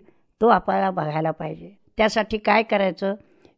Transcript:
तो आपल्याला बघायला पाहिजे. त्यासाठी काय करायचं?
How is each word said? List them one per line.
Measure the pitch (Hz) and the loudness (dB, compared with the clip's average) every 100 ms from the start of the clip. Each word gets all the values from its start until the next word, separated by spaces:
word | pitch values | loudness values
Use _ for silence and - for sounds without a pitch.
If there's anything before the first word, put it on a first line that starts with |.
| - _ _ - | -8 _ _ 0
तो | 226 | 4
आपल्याला | 196 185 190 196 | 4 2 -2 -2
बघायला | 185 151 151 160 | -2 -4 -2 -4
पाहिजे. | 156 160 160 175 202 _ - | -4 -8 -12 -16 -20 _ 0
त्यासाठी | 214 220 214 214 | 0 0 -4 -2
काय | 214 214 | 2 2
करायचं? | 220 208 190 170 240 220 _ _ _ | 2 0 0 -2 -4 -6 _ _ _